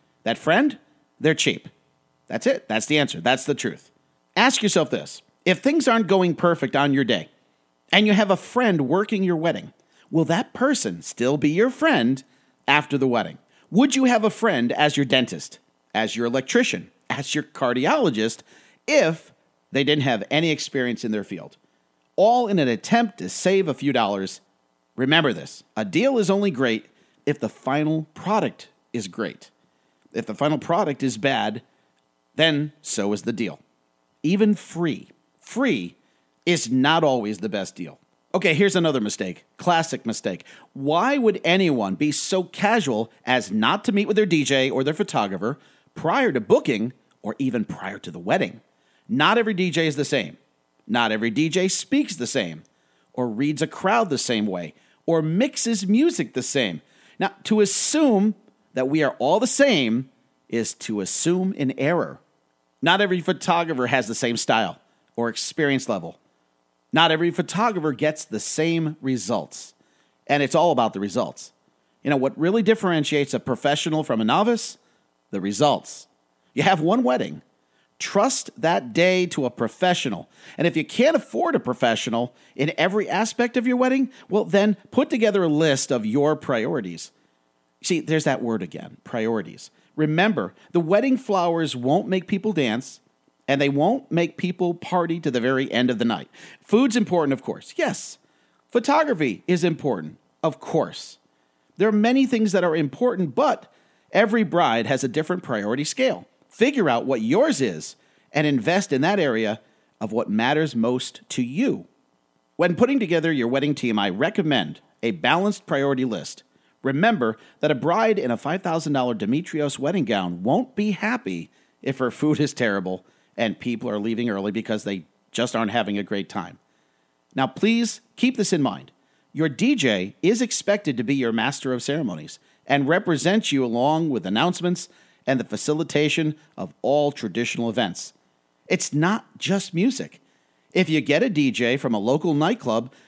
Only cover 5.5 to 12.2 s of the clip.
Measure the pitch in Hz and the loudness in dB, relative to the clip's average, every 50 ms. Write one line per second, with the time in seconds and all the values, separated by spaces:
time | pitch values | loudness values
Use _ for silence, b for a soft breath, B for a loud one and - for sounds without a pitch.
5.5 | 180 180 - 269 302 330 254 262 226 226 208 160 196 190 180 175 160 - - 175 | 0 2 2 0 2 2 2 2 2 2 2 4 4 4 4 2 2 2 2 2
6.5 | 165 160 - 120 - 135 143 143 135 139 131 113 113 85 76 - _ _ _ _ | 2 2 -2 0 2 2 2 4 2 2 2 2 0 -2 -4 -8 _ _ _ _
7.5 | _ _ _ _ _ _ _ - - 196 214 214 202 202 214 190 185 175 - - | _ _ _ _ _ _ _ 0 2 4 4 6 4 4 4 2 2 0 -2 -4
8.5 | - 247 254 220 180 156 135 120 156 190 208 - 220 190 190 180 175 156 160 170 | -2 0 2 2 2 2 2 2 0 0 0 0 -2 0 0 0 0 0 0 -2
9.5 | 143 - - - - _ b b b b b b - 160 160 143 165 190 - - | -2 -4 -8 -16 -20 _ b b b b b b 0 0 2 2 0 0 -2 -4
10.5 | - - 247 285 277 - - 104 87 82 - - - - 117 127 147 151 151 147 | -4 -2 0 0 0 0 -2 -4 -6 -8 -10 -10 -6 -2 0 0 0 2 0 0
11.5 | 156 180 226 262 247 - 302 330 262 147 113 123 135 131 | 2 2 2 2 0 0 2 2 2 4 2 2 0 0